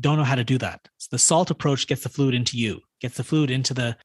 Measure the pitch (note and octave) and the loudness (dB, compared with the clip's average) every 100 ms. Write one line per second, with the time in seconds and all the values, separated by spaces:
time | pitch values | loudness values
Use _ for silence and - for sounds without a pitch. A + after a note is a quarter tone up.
0 | C#3 D3+ C3+ C3 A2+ B2+ G2 E2 _ _ | 2 2 2 0 2 0 0 -8 _ _
1 | - A#2+ - E3+ F#3 - D3 C3+ - C#3 | -8 0 4 4 2 0 0 0 -2 -4
2 | - - C3+ B2 A#2+ A#2+ A2+ - - _ | -4 0 0 2 -2 -2 -2 -4 -12 _
3 | B2+ - C3 D#3 C#3 C3 B2+ C3 A#2+ A#2 | -8 -8 -2 0 2 0 -2 -2 -4 -4